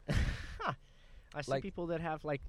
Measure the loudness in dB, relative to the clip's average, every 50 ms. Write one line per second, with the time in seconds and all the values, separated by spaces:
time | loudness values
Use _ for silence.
0 | -2 4 4 6 6 4 2 0 -4 -8 -6 -2 -2 -2 -2 -2 -8 -18 -20 -20
1 | -20 -18 -18 -18 -18 -10 -6 -6 -2 0 0 0 0 -2 -4 -4 -2 0 0 0
2 | 0 -2 -2 -2 0 -2 -2 0 -2